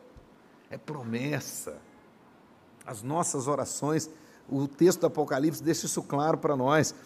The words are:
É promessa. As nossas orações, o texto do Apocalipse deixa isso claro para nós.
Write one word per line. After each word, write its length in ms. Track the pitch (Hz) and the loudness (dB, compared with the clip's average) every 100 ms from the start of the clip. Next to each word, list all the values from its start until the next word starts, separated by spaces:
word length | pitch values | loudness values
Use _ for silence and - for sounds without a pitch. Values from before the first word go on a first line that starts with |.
| - - - - - - - | -20 -20 -20 -20 -20 -20 -18
É 80 | - | -14
promessa. 1040 | - 151 117 117 139 139 - - - 76 - - - - - - - - - - - | -12 -10 -6 -4 -2 -4 -6 -10 -12 -14 -18 -20 -20 -20 -20 -20 -20 -20 -20 -20 -14
As 160 | 120 | -10
nossas 440 | 120 160 170 143 127 | -4 -2 0 -2 0
orações, 640 | 139 120 - 139 156 - - - - - | 0 -2 -4 0 0 -2 -10 -20 -20 -4
o 180 | 135 139 | -2 -2
texto 340 | - 175 - | 4 6 6
do 80 | 160 | 2
Apocalipse 540 | - 143 139 156 131 | 2 0 2 0 0
deixa 220 | 143 151 | -2 -2
isso 180 | 175 - | -2 -4
claro 360 | - 143 151 160 | -2 0 2 2
para 180 | 156 139 | 2 2
nós. 380 | 127 156 135 - | 4 4 4 -2